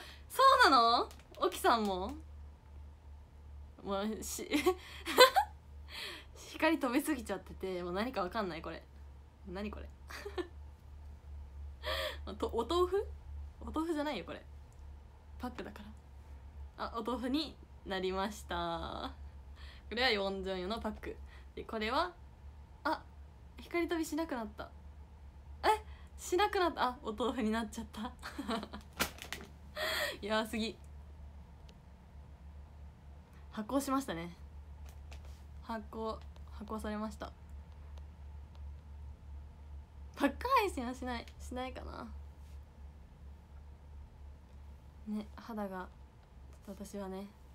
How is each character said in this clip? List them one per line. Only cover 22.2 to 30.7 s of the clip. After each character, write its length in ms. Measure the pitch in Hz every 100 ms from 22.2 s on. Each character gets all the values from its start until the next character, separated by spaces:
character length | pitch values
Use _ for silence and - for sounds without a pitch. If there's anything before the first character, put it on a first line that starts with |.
| - - - - - -
あ、 180 | 285 311 - - - - - -
光 320 | - 349 339
飛 80 | 339
び 80 | 320
し 100 | 302
な 120 | 330
く 80 | 254
な 80 |
っ 40 | 214 -
た。 140 | - - - - - - - - - -
え？ 40 | - 427 - - - -
し 200 | - 359
な 100 | 415
く 100 | 403
な 100 | 349
っ 40 |
た。 100 | -
あ、 160 | 254 240
お 80 | -
豆 220 | 214 233
腐 80 | 233
に 80 | 214
な 140 | 220
っ 60 | 214
ち 120 | -
ゃ 20 |
っ 40 | 220
た。 220 | - 208 - - - 240 226 - 214 - - - - - - - - - - - 220 - -
<laughs> 0 |
や 220 | 202 214
ば 40 | 220
す 80 | 233
ぎ。 220 | 214